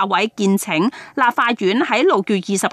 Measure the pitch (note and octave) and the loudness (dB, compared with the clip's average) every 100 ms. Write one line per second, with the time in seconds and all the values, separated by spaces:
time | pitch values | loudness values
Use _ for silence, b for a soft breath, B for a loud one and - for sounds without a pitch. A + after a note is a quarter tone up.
0 | G3 F#3 A3 - G3 G3 - D#3+ G#3+ - | 0 0 -2 0 0 2 0 -2 -2 -4
1 | - - B3 B3 A#3+ A#3 F#3 A3+ E4+ A3 | -10 -2 0 2 -2 0 0 0 0 2
2 | E4+ B3 G3 G3+ F3 G3 F#3+ | 2 2 0 -2 -2 -2 -2